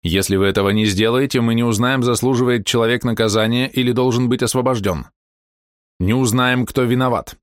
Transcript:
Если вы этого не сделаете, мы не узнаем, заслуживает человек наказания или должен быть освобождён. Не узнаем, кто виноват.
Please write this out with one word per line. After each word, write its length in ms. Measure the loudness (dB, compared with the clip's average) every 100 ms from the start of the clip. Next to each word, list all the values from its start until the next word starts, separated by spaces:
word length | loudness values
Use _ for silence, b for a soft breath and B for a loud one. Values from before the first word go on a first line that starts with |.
Если 340 | 0 -2 0 0
вы 100 | 2
этого 240 | 2 0
не 160 | 2 0
сделаете, 540 | 2 0 0 0 0
мы 140 | 0
не 100 | 0
узнаем, 380 | 0 0 0 0
заслуживает 600 | 0 0 0 0 2 0
человек 400 | 0 0 0 0
наказания 640 | -2 0 0 0 0 0 -2
или 240 | -2 0
должен 360 | 0 0 0 0
быть 140 | 0
освобождён. 680 | 0 0 0 -2 -2 -4 -8 _ _ _ _ _ _ _ _ _
Не 160 | -2
узнаем, 500 | 0 0 2 2 0
кто 200 | 0 -2
виноват. 520 | 0 0 0 -2 -6 -20